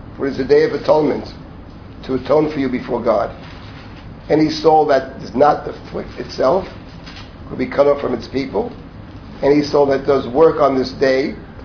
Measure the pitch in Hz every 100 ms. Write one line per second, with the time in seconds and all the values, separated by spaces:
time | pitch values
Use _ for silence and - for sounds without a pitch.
0 | - - 135 120 131 147 156 143 - 156
1 | 143 110 - - - - - - - -
2 | - 131 127 151 151 143 135 123 - 117
3 | 113 107 113 - - - - - - -
4 | - - - 151 151 - 160 151 143 135
5 | - - 104 113 147 - - - - -
6 | - - 123 - 131 185 - - - -
7 | - - - - - - 123 - 143 143
8 | 127 120 - 131 131 196 247 - - -
9 | - - - - 139 147 143 147 139 135
10 | 143 135 113 131 160 151 139 135 123 -
11 | 135 131 151 - - -